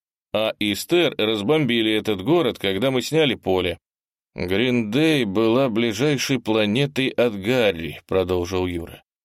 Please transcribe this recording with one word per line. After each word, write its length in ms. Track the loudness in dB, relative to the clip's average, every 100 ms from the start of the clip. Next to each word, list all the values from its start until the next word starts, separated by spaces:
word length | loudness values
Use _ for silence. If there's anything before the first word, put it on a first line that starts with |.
| _ _ _
А 200 | -2 -2 -2
Истер 560 | -2 -4 0 2 2 0
разбомбили 720 | -2 0 0 2 2 2 2
этот 300 | 0 0 -2
город, 380 | 0 2 2 -2
когда 320 | -2 0 0
мы 100 | -2
сняли 340 | 0 0 0 0
поле". 420 | 0 0 0 -6 _ _ _ _ _ -8
"Гриндей 920 | -2 0 2 0 0 0 2 2 0
была 420 | 2 2 2 2
ближайшей 720 | 0 0 0 0 0 -2 -2
планетой 680 | 0 0 2 0 0 -2 -2
от 280 | 0 0 0
Гарри", — 640 | 0 2 2 0 -6 -12 -4
продолжил 580 | -2 0 0 -2 -2 -2
Юра. 360 | -4 -10 -16 _ _